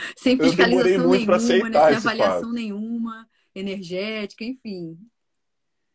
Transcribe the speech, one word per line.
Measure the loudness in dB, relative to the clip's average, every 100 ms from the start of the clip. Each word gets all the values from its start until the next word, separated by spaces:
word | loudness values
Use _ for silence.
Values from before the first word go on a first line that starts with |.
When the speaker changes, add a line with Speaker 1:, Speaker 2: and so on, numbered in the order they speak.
| -16 -4
Speaker 1:
Sem | 0 4
Speaker 2:
eu | 2
demorei | 4 4 4 2 2
Speaker 1:
fiscalização |
Speaker 2:
muito | 4 2 2
pra | 2
Speaker 1:
nenhuma, | 2 2 2
né? | 4
Speaker 2:
aceitar |
Speaker 1:
Sem | 4
Speaker 2:
esse | 4 0
Speaker 1:
avaliação | 0 0 0 -4
Speaker 2:
fato. |
Speaker 1:
nenhuma, | -8 -8 -8 -8 -8 -8 -10 -20 _ _ -12
energética, | -8 -8 -8 -8 -6 -8 -10 -12
enfim. | -12 -12 -12 -12 -12 -16 -20 _ _ _ _ _ _ _ _